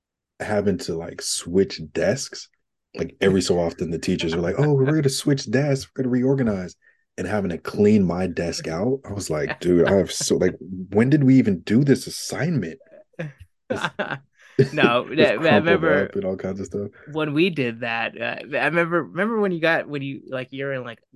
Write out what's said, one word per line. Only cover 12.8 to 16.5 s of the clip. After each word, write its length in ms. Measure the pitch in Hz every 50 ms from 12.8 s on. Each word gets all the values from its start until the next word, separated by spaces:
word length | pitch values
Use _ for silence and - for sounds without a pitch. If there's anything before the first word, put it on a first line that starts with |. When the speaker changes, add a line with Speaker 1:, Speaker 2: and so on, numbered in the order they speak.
| _ _ - - - _ _ - 160 147 - _ - - _ _ _ -
Speaker 1:
It's 200 | - - - - - -
Speaker 2:
<laughs> 720 | - - 143 139 - _ _ _ _ _ _ - 135 -
No, 380 | 151 151 135 120 120 123 - -
Speaker 1:
<laughs> 20 |
it's 80 | - 156
Speaker 2:
yeah, 100 | 156 139
I 20 | 104
Speaker 1:
crumpled 220 | 113 156 160 147
Speaker 2:
remember 540 | 156 156 165 170 160 160 160 151 147 - -
Speaker 1:
up 60 | -
and 80 | 202 -
all 120 | - 190
kinds 240 | 95 - 95